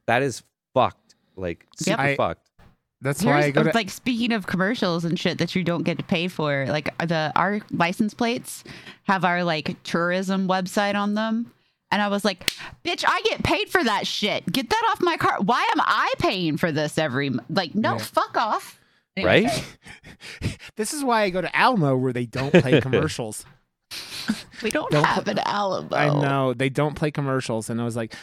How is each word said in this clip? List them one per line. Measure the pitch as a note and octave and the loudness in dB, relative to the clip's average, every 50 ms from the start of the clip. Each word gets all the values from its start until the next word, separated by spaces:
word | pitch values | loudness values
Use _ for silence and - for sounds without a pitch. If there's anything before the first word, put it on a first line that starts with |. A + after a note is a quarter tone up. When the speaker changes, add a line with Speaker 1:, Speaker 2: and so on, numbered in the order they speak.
| - | -2
Speaker 1:
That | - A#2 B2+ | 0 2 2
is | C#3 C3+ A2 - - _ _ _ _ _ - | 2 0 -4 -8 -14 _ _ _ _ _ 2
fucked. | C3 A#2 G2 - _ _ _ _ _ _ _ - | 2 2 2 0 _ _ _ _ _ _ _ -12
Like, | F#2 F#2 F2 E2+ _ _ _ - - | -6 -6 -6 -6 _ _ _ -10 -6
Speaker 2:
Yep. | - | -2
Speaker 1:
super | F#3 G#3 A3+ | -2 0 0
Speaker 3:
I | C#3 C#3+ C#3 | 0 0 2
Speaker 1:
fucked. | C3 A2+ E2+ E2 _ _ _ _ _ - - _ _ _ _ _ - B2+ | 0 0 -2 -2 _ _ _ _ _ -20 -20 _ _ _ _ _ -6 -4
Speaker 3:
That's | C3+ C#3+ - | -4 -2 0
Speaker 2:
Here's, | F#3+ C#3+ C#3+ | 2 2 4
Speaker 3:
why | C#3+ D3 | 4 2
I | C#3+ | 2
go | C3+ - - | 2 2 2
to | D#3+ D#3 | 4 2
Speaker 2:
like, | A3+ G#3 - | 0 -2 -2
speaking | - - - B3 B3 A3+ A#3+ A#3 | -8 -6 -2 -2 0 0 0 0
of | A#3 G#3+ F3+ | 0 -2 -2
commercials | - G#3 E3+ F#3+ G3+ B3+ - G#3+ F3+ E3 E3+ E3 | -2 0 0 0 0 0 0 0 0 0 0 0
and | E3+ F#3 - | -2 -2 -2
shit | - F3+ D3+ C3+ | -2 -2 -2 -2
that | E3+ E3+ - | -4 -2 -2
you | F#3+ E3+ | -2 0
don't | E3+ E3+ D#3 | 0 -2 0
get | D#3+ F3+ E3 | 0 -2 -2
to | - D#3+ | -2 -2
pay | - G3+ D#3+ F3 | -2 0 0 0
for, | F3+ - - D#3 D3 C#3 C#3 C3+ B2 | -2 -2 -2 -2 0 0 0 0 -2
like, | C#3+ D3+ D#3 - - - | -2 -2 -2 -4 -4 -4
the, | E3+ E3 E3+ D#3 D#3 D3 - | -2 -2 0 0 0 0 2
our | - E3 G3 G#3 G#3 - - | 2 2 2 0 -4 -6 -6
license | - - E3+ E3+ F#3+ - A3 G#3 - | -2 0 0 0 0 0 -2 -2 -2
plates | - A#3+ A#3 A#3+ - - - - - - - - - - - - _ - | -2 -2 -2 -2 -4 -6 -12 -14 -14 -16 -18 -20 -18 -18 -20 -18 _ 0
have | - F#3+ F#3 E3+ | 0 0 2 2
our, | F3+ F3 F3 F3+ | 2 2 2 0
like, | E3+ D#3+ D3+ D3 - - - | 0 0 -2 -2 -6 -8 -8
tourism | - - - E3+ E3+ F3 F3+ F#3 F#3+ F#3 F#3+ F#3+ F#3+ | -8 -4 -2 0 0 0 0 0 0 0 0 0 0
website | F3+ F#3 F#3+ F#3 F#3 - G#3+ G3+ G3+ G3+ | 0 0 0 -2 -2 0 0 0 0 0
on | G#3 G3+ G#3 G#3 | 0 -2 -2 -2
them. | G#3+ A3 A3+ A3 A#3 A#3 - _ _ _ _ _ _ _ - | -2 -2 -2 -2 -4 -4 -8 _ _ _ _ _ _ _ -2
And | - G3+ | 0 0
I | G#3 G3+ | 2 0
was | G3+ G3+ - | 0 0 0
like, | G#3 F#3+ - - - - - - - - - - | 0 -2 0 -4 -6 -4 -6 -14 -16 -14 -8 -6
"Bitch, | E4+ F#4 - - | -4 -4 0 2
I | - D#4+ F#4 G4 | 2 2 2 0
get | A4+ D4+ - - | 0 -2 0 0
paid | - - G4+ G#4 - | 0 0 0 0 0
for | - F#4 D4 | 0 2 2
that | A3+ D4+ C4+ - | 2 0 0 -2
shit. | - - - G#3 G3+ D#3 - - - | -4 -4 -2 -2 0 -2 -2 -4 -4
Get | - C4 - - | -4 -4 0 0
that | - A4+ A4 G#4+ | 0 2 2 0
off | G#4 - | 0 2
my | F4+ F4 D#4 | 0 0 0
car. | - - F#4+ - - | 2 0 0 0 2
Why | G3+ F3+ B3 D4 G4 A#4 G#4 | 2 2 2 2 2 0 0
am | D4 | 2
I | - - G3+ A#3 D4 G#4+ C5 - | 2 2 2 2 2 0 0 0
paying | - E4+ A3 F#3 F3 D#3 C#3+ | 0 0 0 0 0 0 0
for | - - E3 | 0 0 0
this | C#3+ D#3 D3+ D#3 - E3+ | 0 0 -2 0 0 0
every | D#3 D3 A#2 C#3 C#3 | 0 0 0 -2 -2
m-, | C#3 A#2+ - - - | -2 -2 -4 -4 -2
like, | E3 G3 F3+ - - | -2 -2 -2 -2 -2
no, | G#3 A#3 E4 - | -2 0 0 -2
Speaker 3:
Yeah. | |
Speaker 2:
fuck | - - - - D#4+ G#4+ G#4+ - | -2 -4 -2 0 0 0 0 0
off." | C#4+ A#3+ G#3+ C4+ G4 - - - _ _ _ _ _ _ _ - | 0 0 0 0 -2 -4 -8 -20 _ _ _ _ _ _ _ -6
Anyway. | F#3+ F#3 F2+ G#2+ D#3+ A3 | 0 4 6 6 6 6
Speaker 1:
Right? | B3 - - - - | 4 0 -2 -6 -8
Speaker 3:
<laughs> | - _ - - - - - - - - - - - - - - - - - - - | -16 _ -20 -20 -20 -20 -20 -20 -20 -18 -18 -16 -12 -4 -4 -4 -4 -6 -16 -14 -8
This | - G#3+ - D#4 | -6 -6 -4 -2
is | D4 C#4 | -2 0
why | B3+ A#3 A3 G#3 | 2 4 4 2
I | G3 | 2
go | F3 F#3 | 0 -2
to | E3+ D3+ - | -2 0 2
Alamo, | D3 G3+ B3 B3+ G3 D3+ C#3 C3 | 4 4 4 4 4 4 4 4
where | B2+ B2+ C3 A#2+ | 2 2 0 -2
they | B2 B2 | -2 -4
don't | A#2 - B2+ C3+ C#3+ F#3 | -4 -4 -4 0 6 6
play | F3 C3 B2+ C3 C3 | 6 8 8 4 4
Speaker 1:
<laughs> | |
Speaker 3:
commercials. | A2 C3 B2 G2+ D3+ D3+ - - A#2+ G#2+ G#2+ - - - - _ _ _ _ _ _ - - - - - - - - - G#3+ - - - - - A#3+ | 4 4 2 2 2 0 -4 -6 -8 -8 -8 -12 -14 -18 -20 _ _ _ _ _ _ -16 -14 -14 -14 -12 -12 -10 -4 -4 -4 -4 -6 -16 -12 -6 -4
Speaker 2:
We | G#3+ | -2
don't | - D4+ - C5 | -2 -2 -2 2
Speaker 3:
Don't | - D3 - | 2 4 4
Speaker 2:
have | - - F#3 - | 4 2 0 -2
Speaker 3:
pl- | G3+ | -2
Speaker 2:
an | - - | -2 -2
Alamo. | - - - G#3 G3+ F#3+ F#3 - D2+ - D3+ | -2 -2 -2 -2 -2 -2 -2 -4 -4 -4 0
Speaker 3:
I | C#3+ D3 | 0 2
know. | D3+ C#3+ C#3+ C#3+ C#3 C#3 C#3 C3+ C3 B2 | 2 2 2 0 0 0 0 0 0 0
They | A#2 C3+ C3+ | 0 -2 -2
don't | C3 D3 D3 D3+ C#3+ | 0 0 -2 -2 -2
play | - E3 D3+ | -2 -4 -4
commercials. | - D3+ C#3 C3+ C3 C3 - - A#2 A2+ G#2 - | -2 -2 -2 -2 -2 -2 -2 -2 -4 -4 -4 -4
And | A#2 A#2 | -4 -4
I | A#2+ | -2
was | A#2+ A2+ | -2 -4
like, | A#2+ A2+ A2 - - | -4 -6 -6 -10 -16